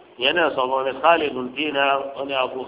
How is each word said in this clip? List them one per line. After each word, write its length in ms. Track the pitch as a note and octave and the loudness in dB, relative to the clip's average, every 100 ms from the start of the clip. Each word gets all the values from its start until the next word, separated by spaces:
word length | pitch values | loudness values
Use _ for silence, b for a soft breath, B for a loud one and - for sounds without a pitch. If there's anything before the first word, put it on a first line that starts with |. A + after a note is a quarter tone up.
| - - | -20 -4
يعني 320 | C3 E3+ D#3 | 0 2 2
صبر 500 | C3 B2+ C3 C3+ C3 | 2 0 0 -2 2
خالد 300 | D#3 E3+ D3 | 4 4 2
بن 220 | B2+ B2+ | -4 -6
دينار 580 | C3 D3+ C#3 C#3 C#3 C#3 - | -4 -2 0 2 2 -2 -8
وني 260 | C#3 C3+ | -4 -2
أبو 240 | C3 C3 | -2 -4